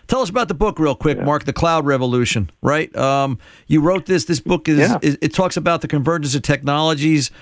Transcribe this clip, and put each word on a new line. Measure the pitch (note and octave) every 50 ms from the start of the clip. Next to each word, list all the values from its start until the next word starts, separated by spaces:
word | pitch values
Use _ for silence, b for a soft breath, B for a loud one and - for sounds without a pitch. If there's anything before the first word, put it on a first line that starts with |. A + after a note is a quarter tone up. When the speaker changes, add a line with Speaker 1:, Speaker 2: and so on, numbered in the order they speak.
| b
Speaker 1:
Tell | - A#3+ C4
us | B3 E3+
about | G3 B3 A#3
the | D#3 F3+
book | C#3+ G#3+ G#3 - -
real | D#3 D3 B2+
quick, | - - D3+ C#3+ -
Speaker 2:
Yeah. | -
Speaker 1:
Mark, | C#3+ D3 C#3+ -
The | - A2+
Cloud | - E3 E3+ E3 D#3+ C#3+
Revolution, | C#3+ C#3 B2+ B2+ B2 B2 B2 A#2+ - - A#2 G2 - - _ -
right? | C3+ C#3+ D#3 D#3+ - -
Um, | - C3 C3+ C#3 C#3 C#3 C3+ B2+ B B B B B B
you | - D3+ D#3
wrote | D3 E3+ F#3+ F#3+ -
this. | - F#3 E3+ -
This | - E3+ C3+
book | - - F3+ - -
is, | D#3+ D3+ D3
Speaker 2:
Yeah. | D3+ G#3 A3+ E3 -
Speaker 1:
is, | D3+ C#3+ -
it | - D3+ -
talks | - F#3 F3+ -
about | F3 - F3 E3+ D#3
the | -
convergence | C#3 D#3 D3 B2+ D#3+ E3+ E3 D3 C3+ C3
of | C#3+
technologies | - - C#3+ C#3 C#3+ C#3+ C#3+ D3+ D#3+ D#3+ D#3+ C#3 D3 D#3+ D#3 D3 B2+ B B B